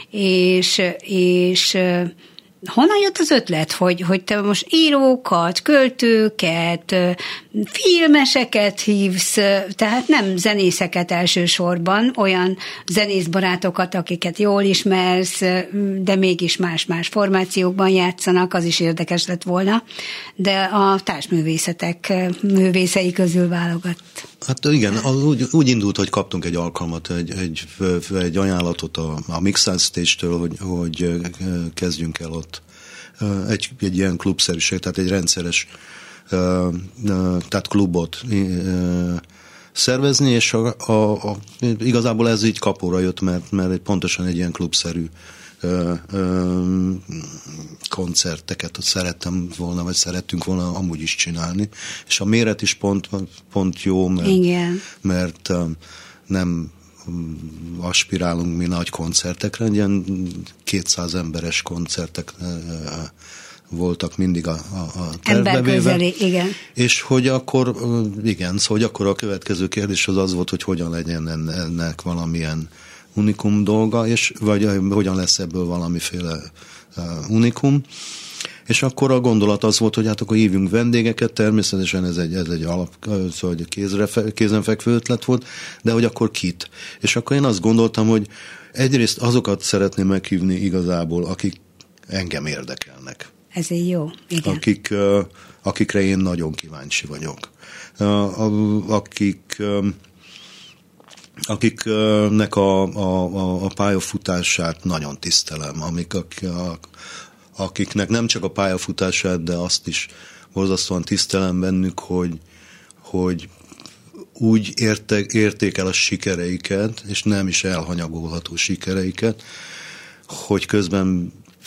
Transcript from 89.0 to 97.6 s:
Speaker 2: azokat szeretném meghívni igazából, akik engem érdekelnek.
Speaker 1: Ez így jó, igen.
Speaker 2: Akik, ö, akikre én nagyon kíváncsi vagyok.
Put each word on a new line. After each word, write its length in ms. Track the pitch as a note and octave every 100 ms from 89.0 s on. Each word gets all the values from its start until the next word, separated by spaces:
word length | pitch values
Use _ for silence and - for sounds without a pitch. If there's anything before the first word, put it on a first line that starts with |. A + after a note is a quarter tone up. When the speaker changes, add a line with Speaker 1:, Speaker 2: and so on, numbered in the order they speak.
| A2+ -
Speaker 2:
azokat 440 | A#2+ A#2+ G#2 G2
szeretném 440 | - G2+ F#2+ G2 F#2+
meghívni 480 | G2 - F#2+ F#2
igazából, 720 | F#2 G2 F#2 F2 F2 E2+ E2+
akik 360 | F2 F#2+ G2 - _ _ - _ -
engem 380 | F#2+ F2+ D2+ -
érdekelnek. 800 | - B1+ - - C2 C3 C3 - _ _
Speaker 1:
Ez 220 | - D#3+
így 180 | E3+ F3
jó, 220 | F3 D#3 - -
igen. 260 | E3+ D3+
Speaker 2:
Akik, 360 | - A2 G2+ -
ö, 300 | G2+ G2+ G2+ F#2+ - - -
akikre 380 | G2 - G#2+ G2+
én 180 | G2 F#2+
nagyon 340 | F#2 F2 D#2+
kíváncsi 540 | D2+ D#2 D#2 D2 - C#2+
vagyok. 320 | D2 - - - _